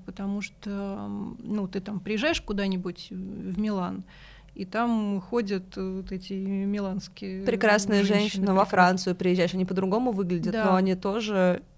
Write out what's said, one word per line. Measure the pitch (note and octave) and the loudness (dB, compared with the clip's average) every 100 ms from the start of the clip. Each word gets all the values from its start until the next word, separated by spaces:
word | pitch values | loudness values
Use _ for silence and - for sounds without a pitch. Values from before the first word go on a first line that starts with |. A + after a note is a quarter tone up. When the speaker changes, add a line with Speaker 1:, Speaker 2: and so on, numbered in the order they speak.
| F#3+ | -10
Speaker 1:
потому | F#3 G3 G3+ | -8 -6 -6
что, | F#3+ - G3+ | -8 -12 -10
м, | G3 G3 G3 G3+ G3+ - - | -6 -6 -8 -8 -8 -8 -10
ну, | - G#3 F#3 | -6 -4 -4
ты | G3+ | -6
там | F#3+ G3+ | -6 -8
приезжаешь | G3 G#3+ D4+ D#4+ | -4 -2 0 -2
куда-нибудь | - G3+ G3 F#3 F3+ F3 - | -4 -2 -2 -2 -4 -10 -12
в | F#3 F#3+ G3 F#3+ F#3 | -10 -10 -8 -6 -4
Милан, | G#3+ G3 F3+ G3 F#3 - - - - | -2 -2 -4 -6 -12 -18 -20 -20 -18
и | - F#3 | -12 -6
там | G#3+ A#3+ A3+ G#3 G3 | -2 0 0 0 -2
ходят | F#3 A#3+ G3+ G3 F#3 - | -2 -2 0 -4 -6 -8
вот | F#3+ F#3+ F#3 | -6 -6 -8
эти | F#3 F#3 | -10 -8
миланские | F#3+ F#3+ G3 G3 G#3 G3 F#3+ - - G3 F#3 G3 | -6 -4 -2 -2 -2 -2 -6 -8 -10 -10 -6 -2
Speaker 2:
Прекрасные | G#3+ A3 G#3 G3+ G3+ | 2 4 4 4 4
Speaker 1:
женщины, | G3 G#3 G#3 G3 G3 | 4 4 2 0 2
Speaker 2:
женщины. | |
Во | F#3+ | 4
Speaker 1:
прекрасные. | G#3+ | 4
Speaker 2:
Францию | F#3 F3+ F#3 F#3 F3+ | 6 6 6 0 0
приезжаешь, | F#3 F3+ F3 | 2 4 2
они | F#3 F#3 | 2 0
по-другому | F#3 F#3 G#3+ B3+ | 0 2 2 2
выглядят, | G3 F3+ F3 G#3 | 0 0 0 0
Speaker 1:
Да. | A3 | 2
Speaker 2:
но | G3+ F#3 | 4 4
они | F#3+ F#3 | 4 2
тоже | G3 G#3+ G#3+ G3 F3+ F3 - | -2 -2 0 4 4 2 -4